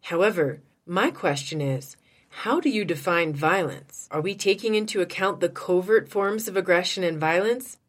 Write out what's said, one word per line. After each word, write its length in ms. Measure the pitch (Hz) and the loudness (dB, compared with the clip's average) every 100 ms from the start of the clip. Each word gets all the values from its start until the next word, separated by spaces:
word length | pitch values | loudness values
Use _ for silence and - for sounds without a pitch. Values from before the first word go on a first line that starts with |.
However, 600 | - 170 202 185 147 - _ _ | -4 2 2 4 -2 -2 _ _
my 280 | - 180 262 | -4 0 0
question 480 | - 180 139 - 156 | 0 -2 -2 -4 -4
is, 360 | 139 131 - - _ _ _ | -2 -4 -6 -20 _ _ _
how 300 | - 214 294 | -10 0 2
do 100 | 320 | 2
you 160 | 214 | 0
define 480 | 190 156 185 170 165 | -2 -2 0 2 0
violence? 760 | 143 156 190 156 95 - - - | 0 2 2 0 -6 -16 -20 -8
Are 100 | 156 | -4
we 140 | 156 | -4
taking 400 | - 196 202 226 | -2 0 0 2
into 260 | 220 214 202 | 0 0 -2
account 380 | 175 - 190 151 | -2 0 -2 0
the 100 | 170 | -2
covert 600 | - - 180 185 220 220 | -2 0 0 4 2 2
forms 400 | 208 196 214 220 | -2 0 -2 -2
of 80 | 190 | -4
aggression 480 | 180 175 180 - | 2 2 2 -2
and 160 | 180 160 | -2 0
violence? 580 | 156 170 208 247 - - | 2 2 2 -2 -4 -18